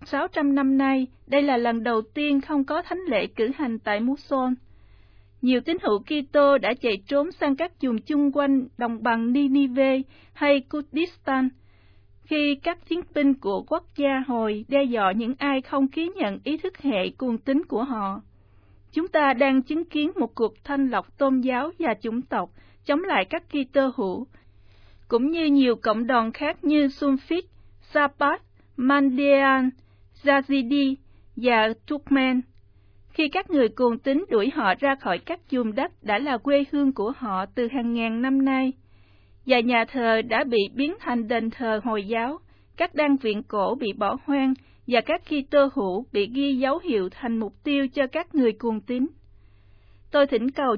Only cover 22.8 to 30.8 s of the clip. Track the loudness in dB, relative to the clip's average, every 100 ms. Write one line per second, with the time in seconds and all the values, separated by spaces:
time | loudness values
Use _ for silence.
22.8 | -2 -2 0 -2 -2 -6 -6 -6 -2 0
23.8 | 0 -2 -4 -6 -10 -16 -20 -20 -20 -20
24.8 | -20 -20 -2 0 0 0 4 4 4 2
25.8 | 0 0 0 0 0 -2 -6 -2 0 2
26.8 | 2 0 0 0 -2 -6 -6 -16 -20 -20
27.8 | -6 0 0 0 -2 -2 -6 _ _ -2
28.8 | 2 4 2 2 4 6 6 4 0 -4
29.8 | -14 _ -20 -4 2 2 2 0 2 2